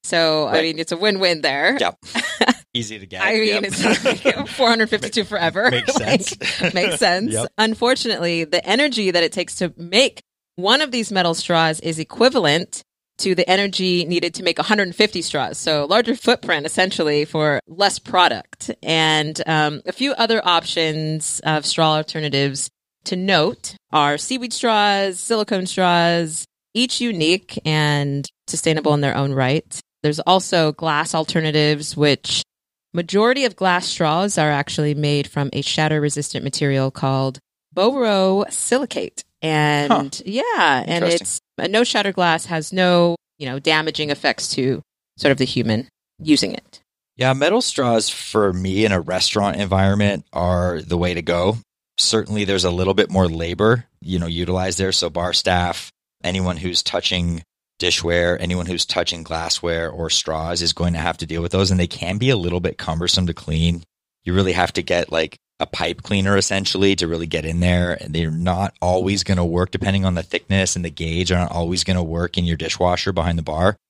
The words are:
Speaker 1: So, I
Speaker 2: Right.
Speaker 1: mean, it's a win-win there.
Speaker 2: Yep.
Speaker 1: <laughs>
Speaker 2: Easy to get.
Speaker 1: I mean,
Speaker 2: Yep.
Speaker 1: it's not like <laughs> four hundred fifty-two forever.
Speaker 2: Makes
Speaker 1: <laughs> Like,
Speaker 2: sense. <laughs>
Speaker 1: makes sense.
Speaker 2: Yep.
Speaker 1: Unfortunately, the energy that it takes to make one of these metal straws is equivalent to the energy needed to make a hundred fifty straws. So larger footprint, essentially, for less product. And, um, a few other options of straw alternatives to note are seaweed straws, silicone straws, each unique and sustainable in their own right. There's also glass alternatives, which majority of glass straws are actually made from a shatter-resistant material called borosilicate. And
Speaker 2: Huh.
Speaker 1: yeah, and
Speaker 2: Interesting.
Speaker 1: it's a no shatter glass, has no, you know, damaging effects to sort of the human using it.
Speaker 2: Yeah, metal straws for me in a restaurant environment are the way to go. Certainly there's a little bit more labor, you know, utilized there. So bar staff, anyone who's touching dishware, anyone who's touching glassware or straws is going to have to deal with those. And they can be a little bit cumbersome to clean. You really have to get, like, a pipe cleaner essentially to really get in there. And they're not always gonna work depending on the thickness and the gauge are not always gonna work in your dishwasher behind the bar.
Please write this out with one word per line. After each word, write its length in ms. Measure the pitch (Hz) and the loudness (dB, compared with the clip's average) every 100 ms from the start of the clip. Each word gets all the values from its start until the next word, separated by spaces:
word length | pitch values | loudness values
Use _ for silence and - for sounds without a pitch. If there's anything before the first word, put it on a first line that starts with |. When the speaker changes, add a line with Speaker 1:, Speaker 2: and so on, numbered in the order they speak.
Speaker 1:
So, 420 | - 170 165 156 143 | -2 0 2 2 2
I 60 | |
Speaker 2:
Right. 100 | 160 | 2
Speaker 1:
mean, 160 | 165 156 | 0 -4
it's 140 | 165 | -6
a 40 | 170 | 0
win-win 460 | 214 196 185 165 | 0 2 0 2
there. 340 | 143 139 175 - | 0 2 0 2
Speaker 2:
Yep. 200 | 92 - - 233 - - | -2 -2 -8 -6 -6 0
Speaker 1:
<laughs> 340 | - - _ | 0 0 _
Speaker 2:
Easy 260 | 120 110 110 | -8 -8 -10
to 40 | 190 | -12
get. 140 | 185 | -4
Speaker 1:
I 100 | 190 | 0
mean, 140 | 220 220 | 2 2
Speaker 2:
Yep. 160 | 208 | 0
Speaker 1:
it's 200 | 202 - | -2 -2
not 200 | 220 220 | 0 2
like 440 | 262 - 269 - - | 0 0 0 0 -6
<laughs> 80 | - | 0
four 120 | 233 | 2
hundred 200 | 226 220 | 4 2
fifty-two 360 | 208 233 233 | -2 -2 -4
forever. 440 | 202 208 165 170 240 | -2 -2 -2 2 0
Speaker 2:
Makes 240 | 123 - | 2 0
Speaker 1:
<laughs> 60 | 277 | -2
Like, 220 | 107 - | 2 0
Speaker 2:
sense. 520 | - - - - 175 | 0 -6 -6 -2 -2
<laughs> 0 | |
Speaker 1:
makes 220 | 185 185 156 | 0 0 2
sense. 340 | 196 180 220 | 2 2 0
Speaker 2:
Yep. 160 | 107 165 - | -2 -4 0
Speaker 1:
Unfortunately, 880 | 220 220 240 254 233 208 170 165 | 0 2 2 2 0 -2 -2 -2
the 200 | 160 180 | 0 -2
energy 460 | - 226 294 220 190 | 4 4 4 2 2
that 140 | 175 | 2
it 80 | 165 | 2
takes 240 | - 170 - | 0 -6 -4
to 180 | 175 - | -4 -4
make 440 | 170 196 262 - _ _ _ | -2 2 2 0 _ _ _
one 260 | - 190 262 | -4 2 2
of 120 | 302 | 2
these 180 | 240 220 | -2 -2
metal 240 | 196 175 | 0 0
straws 460 | 165 - 165 160 160 | 0 0 2 2 0
is 180 | 165 160 | -6 -6
equivalent 840 | 156 - 247 233 160 156 - - _ _ _ - | -8 2 2 4 2 2 -2 -12 _ _ _ -6
to 160 | 190 | -2
the 120 | 180 - | 0 2
energy 600 | 190 202 190 185 175 165 | 2 2 -2 0 0 0
needed 260 | 175 170 | -2 -2
to 80 | - | -2
make 160 | 175 165 | -4 -2
a 40 | |
hundred 320 | 151 208 185 - | 0 0 0 0
fifty 240 | 214 185 | 0 0
straws. 380 | 160 151 120 - | -4 -4 -4 -4
So 260 | - 151 | -2 0
larger 300 | 143 208 240 247 | 2 2 2 -2
footprint, 480 | - 247 - 156 | 0 0 0 -2
essentially, 640 | 151 - 185 - 156 147 151 | -2 0 0 0 0 0 0
for 340 | 160 151 139 _ | 0 0 0 _
less 320 | 165 202 - | 0 0 0
product. 720 | - 185 175 107 - - - - | -2 2 2 2 -8 -14 -12 -8
And, 560 | 123 160 156 156 151 151 - | -2 0 2 2 -2 -4 -2
um, 360 | 156 151 147 | 0 0 -2
a 80 | - | -8
few 200 | - 269 | -4 -4
other 280 | - 226 226 | 0 0 2
options 1000 | - 170 170 170 160 156 156 156 - - | 2 0 0 -2 -2 -2 -4 -4 -6 -4
of 220 | 151 156 - | -2 0 -2
straw 300 | - 160 156 | 0 2 2
alternatives 760 | 156 165 151 139 139 139 - _ _ _ | -2 -6 -2 0 0 -2 -10 _ _ _
to 120 | - 180 | -6 -4
note 600 | 190 175 165 254 - - _ | 2 2 2 -2 -14 -16 _
are 240 | 151 147 147 | 2 2 0
seaweed 380 | - 254 240 | -4 -6 -6
straws, 680 | - 240 214 208 196 196 185 | -2 0 2 2 2 0 -4
silicone 460 | - 226 208 196 185 | -2 -2 0 -2 -2
straws, 800 | - 180 175 170 170 165 160 - _ _ | 0 4 4 4 2 -2 -6 -12 _ _
each 300 | 226 247 - | -2 -2 0
unique 560 | 240 185 156 185 - - 156 | -2 0 2 2 -2 -6 0
and 600 | 156 151 147 143 143 135 _ - | 2 2 2 0 -4 -6 _ -8
sustainable 480 | 165 165 156 151 | -2 0 2 2
in 80 | 147 | 2
their 120 | 143 | 2
own 200 | - 139 | 0 0
right. 440 | 135 127 156 - - _ _ | 0 2 0 -4 -16 _ _
There's 180 | 151 151 | -2 0
also 520 | - 185 - 175 156 | 2 2 4 2 2
glass 420 | 151 160 147 160 | 0 -2 0 0
alternatives, 800 | 165 156 170 156 151 151 151 151 | -2 0 -2 0 2 2 0 -4
which 480 | - 147 135 - - - _ _ _ _ | 0 2 2 0 -4 -6 _ _ _ _
majority 500 | 170 170 196 226 262 | -6 0 2 2 2
of 100 | 254 | 0
glass 320 | - 190 180 175 | 0 2 2 -2
straws 520 | - 160 160 202 185 | 0 2 2 0 2
are 120 | 151 | 2
actually 440 | 143 147 - 147 | 0 -2 -2 0
made 340 | 147 147 143 139 | 0 0 0 -2
from 220 | 143 143 | -4 -2
a 80 | - | -4
shatter-resistant 840 | - - 156 151 147 147 143 - | -4 0 2 2 0 -2 -6 -6
material 480 | 139 - 143 135 135 | -6 -2 0 2 0
called 480 | - 135 135 135 131 _ _ _ - 214 277 226 | -2 -2 0 -2 -4 _ _ _ 0 2 2 2
borosilicate. 1120 | 196 190 196 202 - - 247 277 - 92 - - _ | 4 4 2 0 -4 0 0 0 -6 -8 -10 -16 _
And 480 | 160 156 151 147 143 | 0 2 4 2 2
Speaker 2:
Huh. 300 | - 139 - - | 0 0 -8 -6
Speaker 1:
yeah, 580 | 226 480 427 165 131 - | -4 -2 2 4 2 0
and 180 | 170 | 0
Speaker 2:
Interesting. 160 | 170 170 | 2 0
Speaker 1:
it's 180 | - - _ - | -2 -10 _ -6
a 100 | 180 | 0
no 160 | 214 | 2
shatter 280 | 247 220 202 | 2 0 0
glass, 340 | 185 175 165 - | 0 2 0 -2
has 260 | 165 156 | -6 -4
no, 440 | 185 180 175 175 170 _ _ | 2 4 6 4 0 _ _
you 80 | 135 | -8
know, 120 | 135 | -2
damaging 520 | 160 156 160 151 151 | 2 2 2 -4 -4
effects 380 | 143 143 - - | -2 -2 -2 -4
to 280 | - 131 127 - _ _ - | -2 0 -2 -8 _ _ 0
sort 160 | 147 | 2
of 60 | 135 | 2
the 60 | |
human 440 | 127 - 110 110 - _ _ _ | 0 0 0 0 -2 _ _ _
using 340 | 156 143 98 | 2 2 2
it. 280 | - _ - _ _ _ - | -6 _ -20 _ _ _ -2
Speaker 2:
Yeah, 160 | 127 | 0
metal 280 | 131 151 220 | 2 2 2
straws 460 | 233 - 123 113 110 | 0 0 2 2 0
for 440 | - - 113 101 | -6 -2 2 2
me 320 | 90 92 95 | 0 -2 2
in 80 | 110 | 2
a 80 | 92 | 2
restaurant 560 | 78 92 - 107 101 80 | 0 -2 0 0 0 -2
environment 680 | 98 95 98 101 101 98 - | 0 2 4 4 2 0 -6
are 480 | - 87 90 90 82 | -2 0 0 0 -4
the 160 | 78 87 | -4 -2
way 160 | 90 | 0
to 80 | 87 | -2
go. 360 | 82 87 90 113 _ _ _ - | -2 0 0 -2 _ _ _ -2
Certainly 460 | - 110 95 107 | 0 0 0 -2
there's 200 | 98 98 | 0 2
a 60 | 90 | 0
little 240 | 87 92 | 0 2
bit 160 | 98 101 | 2 2
more 180 | 95 90 | 4 2
labor, 560 | 82 82 85 107 120 - _ | 0 -4 2 2 2 -2 _
you 180 | 82 90 | -4 -4
know, 80 | 85 | -2
utilized 520 | 85 87 92 92 92 | -4 -2 -2 -2 -2
there. 140 | 95 | 0
So 180 | 92 87 | 0 -2
bar 220 | 82 87 | -2 -2
staff, 560 | - 92 90 87 - - _ _ _ | 0 2 2 0 -4 -10 _ _ _
anyone 320 | - 95 90 82 | -4 -2 -2 -2
who's 240 | 90 85 | -2 -2
touching 600 | - 90 - 92 87 82 - _ _ _ | -2 -4 -2 0 -2 -4 -10 _ _ _
dishware, 580 | 90 - 85 85 87 90 | -2 0 0 2 2 0
anyone 260 | 87 90 85 | -2 -2 -4
who's 200 | 87 - | -4 -4
touching 360 | 92 85 85 | -2 -2 -6
glassware 680 | 80 82 82 - 85 82 82 | -8 -6 -4 -4 -2 -4 -4
or 180 | 87 80 | -6 -4
straws 500 | - - 80 80 87 | -2 -2 -4 -4 -2
is 100 | 87 | -4
going 180 | - 87 | 0 0
to 40 | 82 | 0
have 180 | 82 80 | -2 -4
to 80 | 78 | -6
deal 160 | 82 | -4
with 100 | 85 | -2
those. 180 | 95 95 | 0 2
And 100 | 92 | 2
they 60 | 87 | 0
can 320 | - 85 101 | -4 -6 -2
be 100 | 127 | 0
a 60 | 117 | 0
little 240 | 87 87 | 0 -2
bit 180 | 85 - | -4 -4
cumbersome 480 | - 80 87 - 87 | -6 -2 0 0 0
to 80 | |
clean. 480 | 82 - 80 85 85 82 _ _ _ | -4 -4 0 2 0 -8 _ _ _
You 100 | - | -2
really 180 | 92 92 | 2 2
have 200 | 87 85 | 2 0
to 80 | - | -2
get, 280 | 85 87 80 | 0 -2 0
like, 240 | 80 78 - _ _ | -2 -2 -6 _ _
a 80 | 80 | -6
pipe 360 | - 85 87 | -2 -4 -4
cleaner 360 | - 101 95 98 | -2 0 2 2
essentially 580 | 98 98 95 95 98 98 | 2 -2 -2 2 2 2
to 100 | 82 | -2
really 200 | 82 82 | -2 -4
get 180 | 82 | -4
in 160 | 78 85 | -2 2
there. 320 | 90 90 87 | 2 2 0
And 220 | - - | -4 -4
they're 160 | 80 82 | -2 -2
not 440 | 80 90 90 98 _ | -2 -2 0 -2 _
always 440 | 90 92 92 98 | 0 0 0 -2
gonna 200 | 90 90 | 0 0
work 260 | 87 87 90 | 2 0 0
depending 360 | - 98 98 95 | -2 -2 0 0
on 80 | |
the 80 | 87 | -2
thickness 520 | 82 - - 98 92 | -4 -6 0 0 0
and 80 | 92 | -2
the 80 | 85 | -6
gauge 400 | 73 82 82 90 | -6 -4 -2 0
are 80 | 90 | 0
not 140 | 87 | 0
always 320 | 87 85 90 | -2 -2 -2
gonna 180 | - 90 | 0 0
work 360 | 82 85 87 - | 0 -2 -2 -2
in 80 | 85 | -2
your 100 | 80 | -2
dishwasher 560 | 80 - 90 90 - | -4 0 0 2 0
behind 240 | 87 82 85 | 0 0 -2
the 60 | |
bar. 340 | 78 78 92 104 | -2 2 2 0